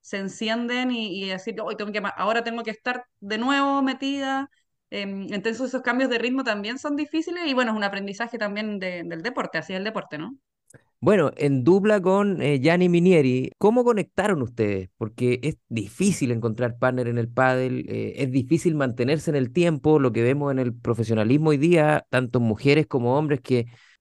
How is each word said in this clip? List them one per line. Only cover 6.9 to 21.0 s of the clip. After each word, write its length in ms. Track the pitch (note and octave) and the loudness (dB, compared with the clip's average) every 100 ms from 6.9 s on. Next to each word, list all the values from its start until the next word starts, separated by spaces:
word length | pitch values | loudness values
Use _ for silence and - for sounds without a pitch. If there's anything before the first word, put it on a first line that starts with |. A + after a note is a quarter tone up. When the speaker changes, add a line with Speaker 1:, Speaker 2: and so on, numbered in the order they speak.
| D4 | -4
Speaker 1:
difíciles 480 | D4 D#4+ D#4+ F4 D#4+ | -2 -4 -4 -4 -2
y 60 | |
bueno, 180 | B3+ A#3 | 0 0
es 60 | G#3+ | -2
un 60 | G3+ | -4
aprendizaje 520 | G3 G3 F#3+ A#3 A3+ | -4 -8 -8 -8 -6
también 420 | G#3 G3+ G#3+ G3+ | -6 -6 -6 -6
de, 240 | F#3 F3 E3+ | -6 -8 -10
del 160 | E3 | -8
deporte, 360 | E3 - F3+ E3 | -8 -6 -6 -6
así 160 | D3+ | -6
es 40 | F#3 | -6
el 40 | G#3 | -6
deporte, 320 | G#3+ - D3+ | -8 -8 -10
¿no? 200 | F#3+ C#4 _ _ _ - _ _ | -10 -14 _ _ _ -20 _ _
Speaker 2:
Bueno, 320 | C3+ G3+ C#3+ - | 4 4 2 0
en 260 | D3 C3+ | 0 4
dupla 380 | B2 F#3+ G#3 G#3 | 6 6 6 2
con, 400 | F#3 G3 G3+ E3+ | 4 2 2 0
eh, 180 | C#3 C#3 | 0 2
Gianni 300 | D#3 F3+ F3+ | 4 4 4
Minieri, 640 | F3 F3+ E3+ C3 B2+ C3 - | 4 6 6 4 0 -4 0
¿cómo 240 | G3+ B3 | 2 4
conectaron 580 | A#3+ G#3+ - - G#3 E3 | 2 0 -2 -2 0 0
ustedes? 480 | A#2 - G#2 F#2+ F#2 _ | -2 -2 0 -2 -6 _
Porque 420 | G#2+ - B2 A#2+ | -10 -2 0 0
es 140 | C#3+ D#3+ _ | -2 -6 _
difícil 600 | A2+ G2 - G3 - B2+ | -6 -6 0 0 2 0
encontrar 480 | A#2 A2+ G#2+ A#2+ A#2+ | 0 -2 -2 -4 0
partner 280 | B2+ B2+ A#2+ | 0 0 -2
en 120 | A#2+ | -2
el 100 | A#2 | -2
pádel, 560 | A#2 C3 B2+ B2+ B2+ - | 0 2 2 0 -4 -6
eh, 280 | A2 A2 - | -6 -6 -4
es 140 | C3+ | -2
difícil 420 | C3 A#2+ E3 F3+ D3+ | 0 2 0 2 0
mantenerse 540 | C3 B2 B2 D3+ E3+ | 0 0 0 0 0
en 60 | C#3+ | -2
el 160 | A#2+ | 0
tiempo, 460 | F3 E3+ D3 D3+ D3+ | 2 2 2 4 4
lo 120 | C3 | 4
que 120 | A2+ | 2
vemos 280 | A#2+ C#3+ C#3+ | 2 2 0
en 60 | C3 | 0
el 140 | B2 | -2
profesionalismo 800 | A#2+ A#2+ A2+ | -4 -2 -2